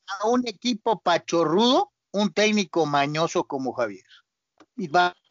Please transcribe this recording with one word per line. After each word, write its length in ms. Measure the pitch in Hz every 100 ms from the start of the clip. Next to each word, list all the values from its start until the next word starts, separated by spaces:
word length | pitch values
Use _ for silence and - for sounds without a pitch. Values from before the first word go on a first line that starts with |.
| - 233
a 80 | 214
un 180 | 247 240
equipo 500 | 185 247 226 226 196
pachorrudo 920 | - 165 - 170 156 180 240 302 415 _ _
un 220 | 196 208
técnico 520 | 202 214 208 185 170 151
mañoso 600 | 143 143 151 165 180 -
como 260 | 139 131
Javier. 320 | 110 113 95 _ - _ _ _ _ - -
Y 140 | 175
vas 240 | 175 180 - _